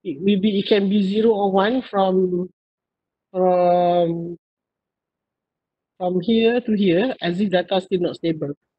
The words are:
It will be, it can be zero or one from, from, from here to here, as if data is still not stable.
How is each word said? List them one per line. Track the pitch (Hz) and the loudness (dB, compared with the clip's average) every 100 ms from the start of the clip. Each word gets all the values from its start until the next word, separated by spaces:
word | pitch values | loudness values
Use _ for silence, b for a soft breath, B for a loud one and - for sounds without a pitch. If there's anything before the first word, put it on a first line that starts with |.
It | 196 143 | -10 -4
will | 196 202 | 0 0
be, | 214 202 | 0 -2
it | - | 0
can | 208 196 | 2 2
be | 208 | 0
zero | 190 208 226 | 0 0 0
or | 208 202 | 0 0
one | 190 202 254 | 2 0 -2
from, | - 202 190 185 185 175 180 _ _ _ _ _ _ _ _ | -4 0 2 2 0 -2 -6 _ _ _ _ _ _ _ _
from, | 185 185 180 175 180 175 175 170 170 170 170 _ _ _ _ _ _ _ _ _ _ _ _ _ _ _ _ | -2 0 2 2 2 2 2 0 -2 -8 -14 _ _ _ _ _ _ _ _ _ _ _ _ _ _ _ _
from | 180 185 | -2 -2
here | 180 226 226 240 | 0 2 2 0
to | 247 | -2
here, | 214 196 170 254 - | 0 2 2 0 -2
as | 175 175 | -4 -2
if | 208 | 0
data | 180 175 | 0 0
is | 190 | -4
still | 185 185 | -2 -2
not | 175 | -2
stable. | 160 165 156 147 143 _ | -4 -6 -4 -6 -10 _